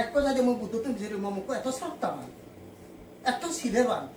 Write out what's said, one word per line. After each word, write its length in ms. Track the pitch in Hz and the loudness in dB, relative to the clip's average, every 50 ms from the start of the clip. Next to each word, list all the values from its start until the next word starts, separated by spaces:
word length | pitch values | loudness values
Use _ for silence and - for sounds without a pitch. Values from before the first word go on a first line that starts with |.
| 226 | 2
এক 60 | 226 - | 2 4
কথা 160 | 285 277 277 254 | 4 4 6 6
যে 60 | 254 247 | 6 6
মই 80 | 247 240 208 | 6 4 2
বুদ্ধ 120 | 214 - 226 226 - | 0 -4 -4 -2 -2
তুমি 120 | 269 226 196 | -2 -2 -2
যে 60 | 208 208 214 196 202 | -4 -4 -4 -2 -2
মমক 220 | 202 196 190 185 - - - | -2 -2 -4 -4 -4 -4 -2
এত 80 | - 262 262 - | -2 -2 -4 -4
শ্রদ্ধা 300 | 349 320 - - 220 170 147 | -4 -8 -4 -2 -2 -2 -2
মান, 140 | 139 123 - - - - - - - - - - - - - - - - - - - - 254 | -4 -10 -12 -16 -18 -18 -20 -18 -18 -18 -18 -18 -18 -18 -18 -18 -18 -18 -18 -14 -2 0 0
এত 120 | 254 - 349 330 - | 0 0 0 -4 -4
সিধে 240 | - - 226 196 240 247 240 | -2 -2 2 4 6 6 6
বান, 140 | - - - - - | 4 0 -4 -6 -10